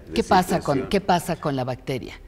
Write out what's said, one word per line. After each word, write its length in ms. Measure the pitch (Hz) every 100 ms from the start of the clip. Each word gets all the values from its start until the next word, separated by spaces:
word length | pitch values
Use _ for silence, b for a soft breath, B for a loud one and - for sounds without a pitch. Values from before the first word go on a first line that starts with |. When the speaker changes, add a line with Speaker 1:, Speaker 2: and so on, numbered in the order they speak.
| -
Speaker 1:
de 60 |
Speaker 2:
¿Qué 80 | 78
pasa 380 | - 190 180 175
con, 140 | - 139
Speaker 1:
situación. 120 | -
Speaker 2:
qué 120 | 196
pasa 360 | 185 175 - 160
con 200 | 156 135
la 80 |
bacteria? 500 | 127 123 - 131 - -